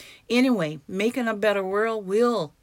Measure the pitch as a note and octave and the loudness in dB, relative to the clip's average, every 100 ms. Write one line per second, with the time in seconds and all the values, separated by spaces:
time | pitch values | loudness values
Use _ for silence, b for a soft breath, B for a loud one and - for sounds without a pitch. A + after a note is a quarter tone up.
0 | B B B A#3+ C4 G#3+ D#3 D3+ - F#3+ | B B B 2 4 2 -2 -6 -8 -2
1 | A3 B3+ A#3 G#3+ G#3+ G3+ F#3+ G3+ A3+ A3 | -2 -2 -4 0 0 0 0 0 0 -2
2 | F#3 G#3 A#3+ A3 D3 _ | -2 2 2 0 -4 _